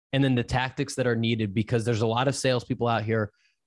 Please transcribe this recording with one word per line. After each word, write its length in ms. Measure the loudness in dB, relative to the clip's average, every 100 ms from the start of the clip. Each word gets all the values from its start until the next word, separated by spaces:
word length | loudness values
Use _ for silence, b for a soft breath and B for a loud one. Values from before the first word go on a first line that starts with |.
| _
and 100 | 2
then 120 | 2 2
the 80 |
tactics 520 | 0 0 -2 -4 -6 -2
that 120 | 0
are 80 | 0
needed, 380 | 0 0 0
because 300 | -2 0 0
there's 180 | 0 0
a 60 | 0
lot 200 | 0 0
of 80 | 0
salespeople 520 | 0 0 -2 -2 0
out 160 | 0
here 280 | 0 -2 -2 _ _ _